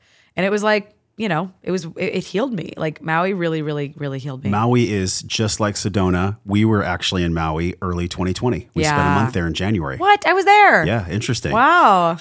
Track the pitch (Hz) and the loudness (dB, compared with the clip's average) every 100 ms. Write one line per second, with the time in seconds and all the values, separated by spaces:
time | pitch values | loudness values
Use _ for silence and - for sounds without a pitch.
0 | _ _ _ - 190 208 214 214 202 _ | _ _ _ -4 -2 0 0 0 -2 _
1 | _ - 214 160 185 - - 180 160 - | _ -6 -2 -2 -4 -8 -4 -4 -4 -6
2 | 185 185 - 185 269 202 - - 160 - | -4 -4 -4 -2 -2 -4 -8 -6 -6 -6
3 | 156 160 185 196 170 160 151 147 143 147 | -2 0 0 -2 -2 -2 -4 -4 -6 -8
4 | 143 135 139 131 104 101 120 123 107 104 | -8 -6 -8 -6 -2 0 4 4 4 0
5 | 92 - - - 107 - 104 101 107 98 | -2 -4 -6 -2 -2 0 -2 -2 -2 0
6 | 92 90 95 107 - 104 110 107 87 87 | 2 2 0 -4 -2 2 4 2 0 -2
7 | - 95 87 82 80 80 87 - 92 87 | -2 0 0 0 -2 -2 -4 -4 -6 -4
8 | 87 - 90 90 123 92 - - 156 143 | -4 -4 -4 -2 -2 -2 -6 -2 0 2
9 | 143 143 131 123 85 78 95 107 71 65 | 2 2 0 0 -2 -2 -2 -2 -4 -4
10 | 381 415 - 370 370 415 392 214 151 113 | 0 2 2 2 4 6 6 4 2 0
11 | 87 98 117 120 - 220 277 349 269 190 | -2 -4 -2 -2 0 2 4 6 6 4
12 | 170 165 | 2 -2